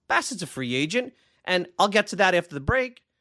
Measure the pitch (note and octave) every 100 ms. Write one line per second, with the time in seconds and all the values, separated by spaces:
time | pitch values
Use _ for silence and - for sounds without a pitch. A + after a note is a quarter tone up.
0 | - C#4+ - G#3+ D#3+ - B2 B2+ D#3 A#3
1 | B3 - _ _ - F3+ F3 - G3+ G#3
2 | G#3 F#3 F#3+ F3 E3+ C#3+ C#3+ B3+ B3+ B3
3 | _ _